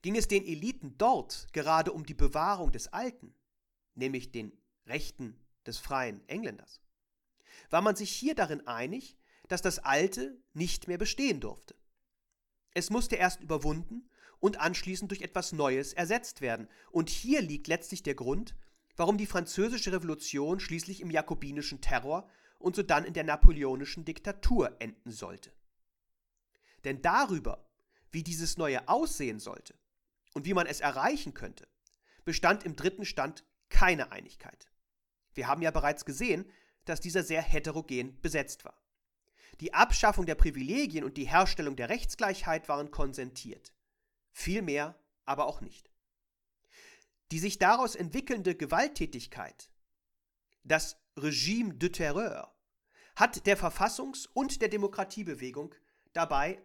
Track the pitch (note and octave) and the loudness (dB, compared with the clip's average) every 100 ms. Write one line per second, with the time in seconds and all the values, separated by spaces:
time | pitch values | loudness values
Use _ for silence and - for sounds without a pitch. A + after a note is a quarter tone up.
0 | F3+ A3 - G3 G3 D#3 G#3 - C#3+ - | 0 0 4 2 0 -6 -6 -8 -12 0
1 | A3 A3 - - - D#3 D3 D#3+ D#3+ D#3+ | 2 2 -2 -12 -8 -4 2 4 2 -4
2 | C#3+ B2+ C#3+ D3+ E3+ G3 E3 A#2 - - | -10 6 6 6 0 0 2 0 -2 -6
3 | B3 A#3+ - _ _ _ _ _ _ - | -6 -8 -20 _ _ _ _ _ _ -6
4 | C3 C3+ - A#2+ G#2+ - _ _ - C#3 | -4 -4 -8 -10 -12 -16 _ _ -8 -6
5 | - - A#2+ - _ _ - A2+ - C3+ | -6 -8 -12 -14 _ _ -12 -12 -4 -4
6 | B2 G2+ - F3+ A3+ G#2 - - _ _ | -4 -8 -10 -10 -8 -12 -20 -20 _ _
7 | _ _ _ _ _ - - D#3+ G#3 G3 | _ _ _ _ _ -20 -2 0 2 0
8 | G#3 - C4+ D#4 E3+ D3+ - A#2 B2+ A#3 | -6 -4 -4 -2 -2 -4 -6 -6 -6 -8
9 | - _ _ _ - F3+ F#3 - C3+ C#3+ | -12 _ _ _ -6 -2 -2 -2 0 2
10 | F#3+ A#3 C4+ B3+ _ D3+ F3+ - - F3 | 2 -2 -8 -10 _ -6 -4 -4 -4 -4
11 | G#3 - C#4 D3+ A2 G#2+ - - _ _ | -2 0 0 -2 -4 -12 -20 -20 _ _
12 | _ _ _ _ _ _ _ F3+ - A#3 | _ _ _ _ _ _ _ -6 -2 -2
13 | - A3 F3+ - D#3+ D#3 D3+ D#3 E3+ A#3 | 0 2 0 0 -4 -2 0 -2 -6 -10
14 | - _ - _ F#3+ G#3 D#3 F3+ F#3 F#3 | -14 _ -20 _ 0 2 -2 0 -6 -6
15 | G3+ G3 - F#3+ F3+ D#3 C#3+ C3 C#3+ - | -6 -8 -6 -6 -6 0 0 0 -2 -4
16 | E3+ A3+ - - C3 A2+ G#2 - - F3 | -2 -2 -4 -6 -4 -4 -6 -18 -4 -2
17 | D#3+ - A#3 D4 F3 D3 - E3 - F#3+ | 0 -2 2 2 2 -6 -2 -4 -2 -8
18 | - C3+ B2 D#3 A#3 - - _ _ - | -6 -4 -2 -2 -2 -10 -14 _ _ 0
19 | E3+ G#3 G#3 F3+ E3+ - A3 A#3+ - F3+ | 2 2 0 -2 -2 -2 -2 0 -2 -2
20 | E3 D3+ - C#3+ D3 F#3+ - E3 E3 F#3+ | -4 -6 -6 -4 -2 -2 -4 -6 -6 -10
21 | F3 D#3 D3+ D#3+ C#3 C#3+ C#3+ C#3 - B2+ | -2 -2 -2 -6 -6 -8 -8 0 2 2
22 | B2+ E3 G3 _ _ _ - F#3 G3 D3+ | 0 -6 -6 _ _ _ -4 -2 2 2
23 | F3+ E3 D3+ D3 C#3+ D3 C#3 C3 C#3+ - | 2 -6 -2 12 12 12 -2 -4 -6 -10
24 | D#3+ D#3+ G#3 G3 - A#3+ B2 - A2+ A2 | -10 -10 -10 -2 2 2 2 -2 -12 -12
25 | - G#2+ F2+ F#2 - - _ _ _ _ | -16 -14 -14 -16 -20 -20 _ _ _ _
26 | _ _ _ _ _ _ _ _ C#3 C3+ | _ _ _ _ _ _ _ _ -8 0
27 | E3+ G#3+ C4 E3+ G#2+ - - _ _ _ | 2 4 2 0 -2 -6 -12 _ _ _
28 | _ E3 D#3+ E3 E3 - D#3 B2+ - A3 | _ -8 -6 -4 -2 0 0 0 2 2
29 | D#4+ - C3+ G#2+ G#2 - - _ _ _ | 2 -2 -4 -6 -12 -14 -18 _ _ _
30 | _ _ _ - D3 F#3 E3+ D3 D3 C3+ | _ _ _ -8 0 0 0 0 -2 0
31 | F3 D4 - - - - - _ _ _ | 0 0 -6 -10 -14 -14 -20 _ _ _
32 | _ _ - D#3+ E3+ D#3+ F3 D3+ E3+ F#3+ | _ _ -6 2 2 2 -2 -2 -4 -2
33 | G3+ - C#3 - _ _ _ - F3+ D#3+ | -8 -4 -4 -6 _ _ _ 10 10 6
34 | - G2 - - - _ - _ _ _ | -2 -8 -16 -20 -20 _ -20 _ _ _
35 | _ _ _ - A#2+ C#3+ E3 D#3 C#3+ D3+ | _ _ _ -8 -2 0 2 2 2 0
36 | - C#3 A#3+ F3 F#3+ _ _ _ - E3 | -6 -6 -2 -2 -4 _ _ _ -8 -6
37 | F3 F3+ E3+ D#3+ D#3 D3+ D#3 D3+ D#3 B2+ | -2 -2 0 0 4 4 4 -6 -4 -4
38 | B2+ C3 D#3+ D3 C#3 - - _ _ _ | -4 -4 -2 -2 -4 -10 -16 _ _ _
39 | _ _ _ _ - - D#3+ D#3 A#3 - | _ _ _ _ -20 -12 -2 4 6 6
40 | G#3+ G#3 E3+ D3+ D#3+ C3+ C3 A#3+ C#4+ D#3+ | 4 4 0 4 4 4 -2 -2 -2 -4
41 | C3+ C#3 C3 E3+ F#3 - D3 C3 A#2+ A#3 | -6 -6 2 4 4 2 -4 -4 -4 -4
42 | - - G#3 F#3+ - D#3+ - D3 D3 - | -4 -2 -2 -2 -2 -2 -2 -6 -4 -2
43 | C#3 C3+ C3 C3 A2+ - - _ _ _ | -2 -2 -10 -12 -16 -18 -20 _ _ _
44 | _ _ _ - - G3 F3 C#3+ D3 - | _ _ _ -8 -4 -2 -2 -2 -4 -8
45 | _ _ - C#3 C3+ - G#2 - _ _ | _ _ -6 -2 -2 -4 -10 -14 _ _
46 | _ _ _ _ _ _ _ - - - | _ _ _ _ _ _ _ -20 -20 -20
47 | _ _ _ D#3+ G3 G3+ F#3 A#3+ B3+ - | _ _ _ -6 -4 2 4 6 2 -4
48 | E3+ B3 C4+ A#3+ F#3 E3+ D3+ E3 C#4+ D4 | -6 -6 -4 -2 -2 -4 0 0 0 -2
49 | D#3 B2 - - E2 - - _ _ _ | -6 -6 -14 -14 -14 -16 -20 _ _ _
50 | _ _ _ _ _ _ - D#3 - - | _ _ _ _ _ _ 0 0 0 -10
51 | _ - D3 C3 C3+ A3 A3 B2+ F3 - | _ -4 -2 -2 -2 0 -2 -2 -4 -2
52 | D#3 D3+ A3 - - _ _ _ _ _ | -2 -2 -4 -8 -14 _ _ _ _ _
53 | - - A#3 - G3+ G3 F3 - F#3 - | -20 2 2 4 2 2 2 0 -2 -2
54 | C4+ C4+ - - C4+ - A3 G#3 G3+ G3+ | -8 -10 -6 -2 -2 0 -2 0 -2 -2
55 | F#3+ - F#3 B2+ B2+ C3+ D#3+ - _ _ | -8 -6 -8 -8 -10 -10 -12 -16 _ _
56 | _ E3 D#3+ C#3 D3+ F#3 | _ -4 0 2 0 -4